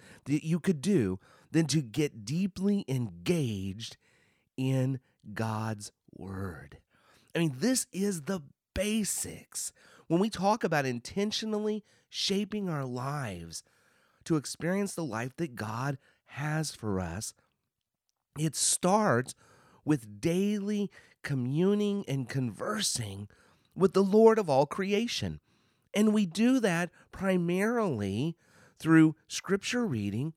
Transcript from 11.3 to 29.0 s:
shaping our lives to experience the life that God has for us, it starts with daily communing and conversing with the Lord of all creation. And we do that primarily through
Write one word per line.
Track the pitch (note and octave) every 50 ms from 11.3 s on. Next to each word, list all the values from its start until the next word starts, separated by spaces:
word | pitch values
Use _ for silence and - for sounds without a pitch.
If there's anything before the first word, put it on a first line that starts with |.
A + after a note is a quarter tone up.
| G#3 - A3+ A3 G#3+ G#3 G#3+ G#3+ G#3+ G#3+ - _ _ _ _ _
shaping | - - - - G3 G3 G#3 G3 G#3 G#3 G3 F3+
our | D#3+ C#3+ C3+
lives | B2+ B2 B2 B2 C#3 D3 D3 C3 G#2+ F#2 E2+ E2 E2 D#2+ - - _ _ _ _ _ _ _ _ _ _ _ -
to | - D#3+
experience | D3+ B2+ - - - C#3 E3+ F#3 G3 G3+ F#3 -
the | - E3
life | C3+ G#2 A2 A#2+ B2+ -
that | - E3+ D#3+ A#2+
God | G2+ G#2+ G#2+ A2 A#2 C3 C#3+ C#3 - _ _ _ _ _
has | - - B2+ D3 D3+ D#3 D#3 D#3 - -
for | - - G#2+ G2 F#2+
us, | F#2 E2+ E2 F#2+ - - - _ _ _ _ _ _ _ _ _ _ _ _ _ _ _ _ _ _ _ - C#3+
it | D#3 D#3+ -
starts | - - - - - - F3+ G3 A3 G#3+ F#3+ A#2+ A#2+ B2+ - - _ _ _ - _ _ _ _ - -
with | C#3+ D3+ C#3 A2+ G#2+ G#2 G#2
daily | A#2 E3 E3+ F#3 G3 G#3 G#3+ G#3 G3 G3+ G#3+ G3+ G3+ F#3 - - - - _ _
communing | - - C#3+ C3 A#2+ B2 C#3 D#3 F3+ G3 G#3 G#3 G#3 G3+ G3+ G3+ -
and | - C3+ C#3 B2+
conversing | - - C3+ C3 A#2 F#2+ - A#2+ G3 G#3+ G#3+ G3 - - - A2+ G2+ G2 G2 G#2 G2+ - _ _ _ _ _ _ _ -
with | - F#3 F#3+ -
the | F#3 G3
Lord | F#3+ G3 G#3+ A3+ A3+ A3
of | A3 G#3 D#3+
all | C3+ C3 D3
creation. | - - - F#3+ G3 G3+ G#3 A#3 A#3 - - - F2+ D#2 D#2 _ _ _ _ _ _ _ _ _ _ -
And | G3 G#3+ A3 G#3
we | A3 G#3
do | E3+ D#3 G3+ A3+ B3 C4 C4
that | A3 G3 E3+ E3 F3+ F3 _ - - _
primarily | - - F#3 F#3+ F#3+ F3+ E3+ E3+ F3+ F#3 G3+ A3 B3 A#3+ G#3+ F#3 C3+ G#2+ G#2 G2 G2 G#2+ C#3+ E3+ E3 _ _ _ _ - - - _
through | - - D#3 E3 D#3+